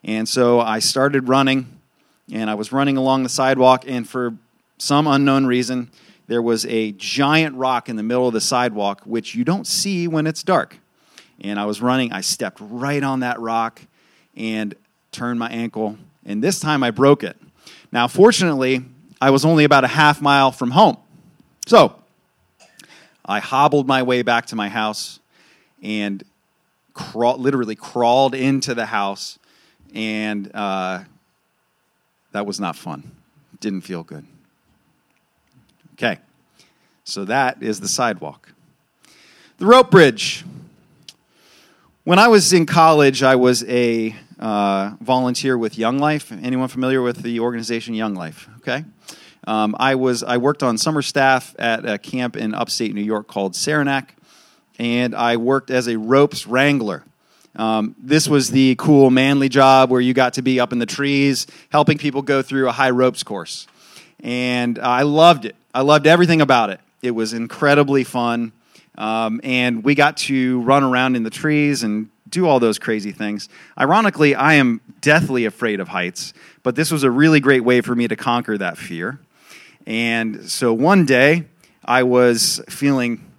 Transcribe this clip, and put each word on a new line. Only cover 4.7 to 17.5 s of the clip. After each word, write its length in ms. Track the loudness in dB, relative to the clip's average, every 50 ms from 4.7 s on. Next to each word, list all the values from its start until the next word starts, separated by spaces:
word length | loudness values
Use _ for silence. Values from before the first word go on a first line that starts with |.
| _
some 280 | _ -4 -2 0 0 2
unknown 400 | 2 2 2 2 2 2 0 0
reason, 460 | 0 0 -2 -2 -4 -6 -8 -8 -10 _ _ _ _ _ _ _
there 140 | -4 -4 -2
was 240 | 0 0 -2 -2 -2
a 260 | -4 -4 -4 -4 -4 -8
giant 640 | -10 -10 -8 -2 -2 0 2 2 0 0 -2 -4
rock 320 | 0 0 0 0 0 -4
in 100 | -6 -8
the 40 | -6
middle 260 | -4 -2 -2 0 0
of 60 | 0 -2
the 80 | -2
sidewalk, 600 | -4 -2 -2 0 -2 -2 -2 -2 -4 -4 -4 _ _
which 300 | -8 -8 -8 -8 -6 -6
you 80 | -4 -2
don't 240 | -2 -2 -4 -4
see 400 | -6 -6 -6 -4 -4 -4 -4 -4
when 180 | -2 -2 -2 -2
it's 160 | -4 -6 -6
dark. 380 | -2 0 0 0 -2 _ -14 _ _ _ _ _ _ _ _ -20 _ _ _ _
And 200 | -12 -8 -8 -6
I 60 | -6
was 180 | -6 -6 -4 -2
running, 280 | -2 0 0 -2 -4
I 100 | -6 -8
stepped 360 | -6 -6 -6 -6 -8 -10 _ -14
right 440 | -18 -16 -12 -8 -6 -6 -4 -4 -4
on 160 | -4 -4 -4
that 200 | -4 -6 -6 -6
rock 400 | -6 -4 -4 -4 -4 -4 _ -14 -20 _ _ _ _ _ _ _ _ _ _
and 380 | -10 -8 -6 -6 -6 -8 -8 -12 _ _ _ _ _ _ _
turned 260 | -14 -10 -8 -6 -6
my 120 | -6 -6 -8
ankle, 480 | -8 -8 -8 -8 -6 -6 -8 -8 -8 -14 -20 _ _ _ _
and 180 | -8 -6 -4 -2
this 160 | -2 -4 -2
time 220 | -4 -2 -2 0
I 80 | 0 -2
broke 340 | 0 4 4 4 4 4 0
it. 140 | -12 -12 _ _ _